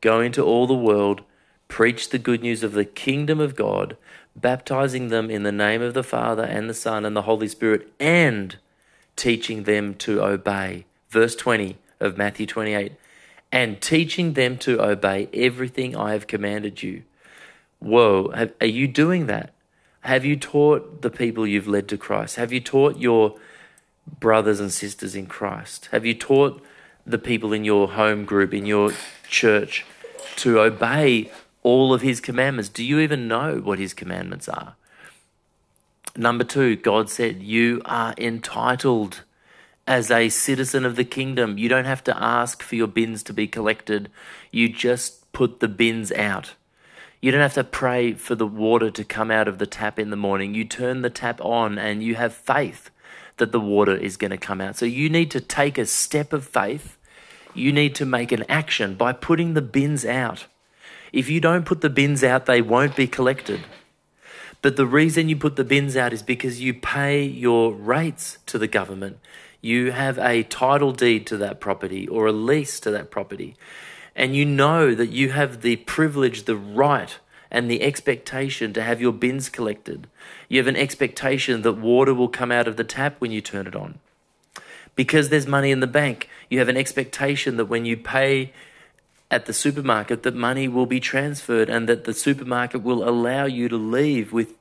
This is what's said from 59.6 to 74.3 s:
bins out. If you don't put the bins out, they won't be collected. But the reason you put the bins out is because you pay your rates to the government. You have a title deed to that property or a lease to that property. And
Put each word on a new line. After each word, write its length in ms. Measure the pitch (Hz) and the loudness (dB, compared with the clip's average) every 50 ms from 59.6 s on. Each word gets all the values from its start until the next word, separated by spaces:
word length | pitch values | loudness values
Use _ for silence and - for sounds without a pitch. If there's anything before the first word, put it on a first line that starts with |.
bins 440 | 139 117 - 139 139 147 151 135 - | 0 0 0 0 2 2 0 -2 -2
out. 420 | 113 120 131 127 113 - - - - _ _ _ _ _ _ - - - - - - - | -2 -2 -2 -2 -4 -6 -8 -14 -18 _ _ _ _ _ _ -20 -20 -20 -20 -12 -6 -2
If 160 | 127 131 131 | -2 0 0
you 100 | 156 165 | 0 2
don't 260 | 156 165 170 180 165 | 4 4 4 2 2
put 140 | - 185 160 | 0 0 0
the 100 | - 151 | 0 0
bins 360 | 135 139 139 143 147 135 131 | 2 2 2 2 2 4 4
out, 200 | 127 127 131 - | 4 4 4 4
they 160 | - 123 123 | 4 4 4
won't 360 | 113 107 113 123 139 143 139 - | 4 4 4 4 4 4 2 0
be 100 | 135 120 | 0 0
collected. 540 | - - 131 127 131 131 - - 101 92 82 - - - _ _ _ _ _ _ _ _ _ - - - - - - _ | 0 0 0 0 0 -2 -4 -8 -8 -8 -8 -12 -20 -20 _ _ _ _ _ _ _ _ _ -20 -20 -20 -20 -20 -6 _
But 140 | - 139 135 | 0 2 2
the 100 | - 139 | 2 2
reason 440 | 123 127 147 156 165 147 165 160 156 | 4 4 4 4 4 2 2 2 0
you 80 | 156 143 | 0 0
put 180 | 147 147 139 | 0 -2 0
the 80 | 139 135 | 0 0
bins 320 | 117 135 143 143 139 131 | 2 2 2 2 0 0
out 160 | 131 123 120 | 0 0 0
is 120 | 117 107 104 | -2 -4 -4
because 360 | - 123 120 - 127 120 120 | -4 -4 -4 -4 -6 -6 -4
you 140 | 127 131 120 | -4 -4 -4
pay 500 | 123 - - - 143 143 143 143 143 143 | -4 -4 -4 -2 -2 0 0 0 0 0
your 480 | 139 131 123 120 120 117 117 113 117 | -2 -4 -2 2 4 4 4 4 2
rates 680 | 104 101 101 107 127 151 165 160 - - - - - - _ - | 0 -2 -2 -2 0 0 0 -2 -4 -6 -10 -12 -12 -14 _ -6
to 100 | - 117 | -4 -2
the 100 | 110 107 | -2 0
government. 500 | - 104 92 87 98 95 98 98 104 - _ _ - - - - - _ | 0 -2 -2 -2 -8 -10 -10 -10 -12 -14 _ _ -20 -20 -20 -20 -20 _
You 320 | - 113 117 120 123 123 127 | -4 -2 0 0 0 0 -2
have 260 | 135 139 135 127 131 | -2 -2 -2 -2 0
a 240 | - 123 120 117 107 | 0 2 2 0 0
title 480 | - - - 127 131 139 143 143 135 | -2 -2 0 2 2 4 4 2 2
deed 340 | 127 123 127 120 117 107 110 - | 0 2 2 4 2 2 0 -4
to 100 | 110 104 | -6 -4
that 240 | 101 101 101 - | -4 -4 -6 -6
property 440 | - 104 98 92 - 92 92 95 95 | -4 -6 -4 -4 -6 -8 -8 -8 -8
or 220 | 95 - 113 110 110 | -4 -2 0 2 2
a 60 | 107 | 2
lease 480 | 107 110 120 147 156 143 135 - - | 2 0 0 0 0 0 -4 -6 -6
to 100 | - 110 | -4 -4
that 200 | 104 104 76 - | -4 -4 -6 -8
property. 440 | - 107 98 - 101 95 - - - - - - - - - - - - - - - | -8 -8 -8 -8 -10 -12 -12 -14 -16 -18 -20 -20 -20 -20 -20 -20 -20 -20 -20 -12 -6
And 200 | - 131 131 | -2 -2 0